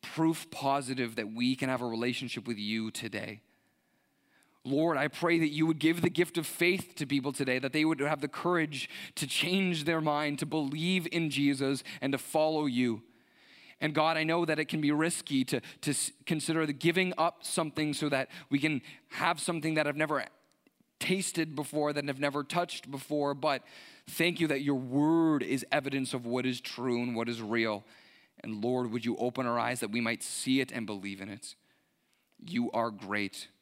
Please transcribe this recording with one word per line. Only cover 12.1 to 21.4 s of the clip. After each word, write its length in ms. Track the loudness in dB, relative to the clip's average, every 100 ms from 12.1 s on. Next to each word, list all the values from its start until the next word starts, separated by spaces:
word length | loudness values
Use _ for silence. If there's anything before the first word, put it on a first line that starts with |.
to 60 | -2
follow 480 | 0 2 2 2 0
you. 360 | 2 2 0 -8 _ _ _ -20 -20 -20 -6
And 160 | -2 2
God, 220 | 2 2
I 60 |
know 220 | 2 2 2
that 140 | 0
it 60 | 0
can 140 | 0
be 120 | 2
risky 520 | 2 2 -2 -2 0 0
to, 160 | -2 -4 -6
to 100 | -2
s-, 200 | 0 -2 -6 -4
consider 400 | -2 0 0 0
the 60 |
giving 400 | 2 2 4 2 2
up 260 | 0 0
something 500 | -4 -2 -2 0 -2
so 160 | 0 0
that 200 | 0 -2 -8 -2
we 80 | 0
can 240 | 2 -2 -4 -20 _
have 300 | 0 0 2
something 340 | -2 -2 0
that 140 | 2 2
I've 100 | 2
never 280 | 0 0 -2 _ _ _ _ _ _ _
tasted 560 | 0 0 0 0